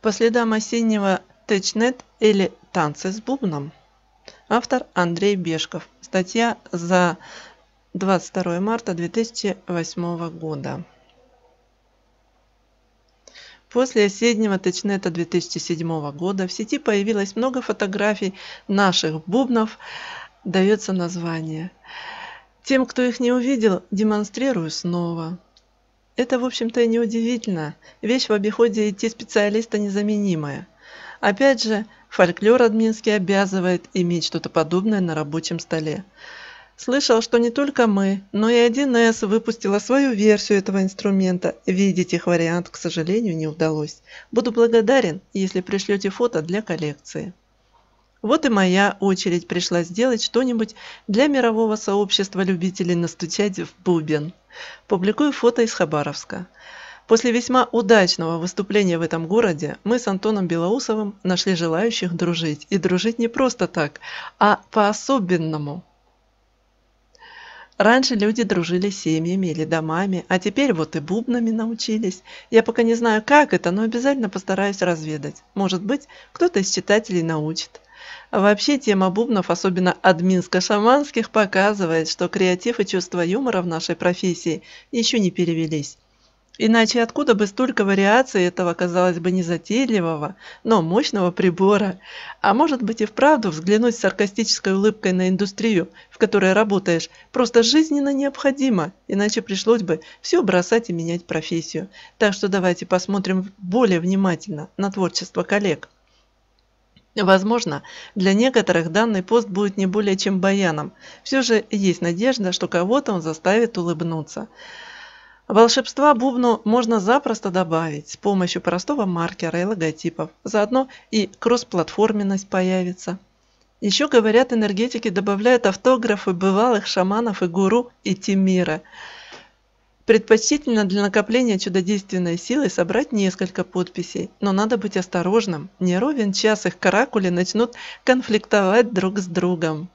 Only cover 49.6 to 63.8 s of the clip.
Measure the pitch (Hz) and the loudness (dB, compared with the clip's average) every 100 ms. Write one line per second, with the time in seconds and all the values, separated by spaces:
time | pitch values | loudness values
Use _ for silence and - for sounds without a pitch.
49.6 | 175 175 170 180 254 226 - 226 262 233 | -2 -2 -2 0 0 0 0 0 0 -2
50.6 | 220 - - - - 208 294 277 233 220 | -4 -6 -20 -18 -2 2 2 4 2 2
51.6 | 226 214 - 202 202 - 196 180 190 185 | 0 0 0 0 2 0 -2 -2 0 0
52.6 | 185 185 175 175 170 - 160 - 208 190 | -2 -2 -2 0 -2 -4 -8 -2 -2 -2
53.6 | 165 _ - 170 156 151 151 - _ - | -10 _ 0 0 2 -2 -4 -12 _ -20
54.6 | - - _ 190 190 214 294 - 233 233 | -20 -20 _ 0 0 2 0 4 2 2
55.6 | 226 - 165 151 143 147 - - 180 _ | -2 0 -2 -2 -4 -8 -12 -14 -14 _
56.6 | - - - - _ 226 247 233 240 254 | -20 -20 -20 -20 _ 2 4 0 2 2
57.6 | 254 226 196 226 180 - 165 165 175 - | 2 0 4 6 6 0 -2 -4 -4 -6
58.6 | 196 202 190 165 160 165 165 214 233 151 | -2 0 2 0 -2 -4 0 2 2 0
59.6 | 147 - 196 240 233 190 214 214 180 165 | -6 -6 -2 -2 0 -2 -2 -2 0 0
60.6 | 170 240 262 220 208 202 185 180 - 175 | 0 -2 -2 -4 -4 -6 -4 -2 0 0
61.6 | 170 160 233 226 180 170 175 165 165 147 | 0 0 0 -2 -4 -2 -2 -2 -4 -6
62.6 | - 196 185 180 208 233 233 233 262 247 | -2 -2 0 0 -2 -2 -4 0 -2 0
63.6 | 175 - | -4 -2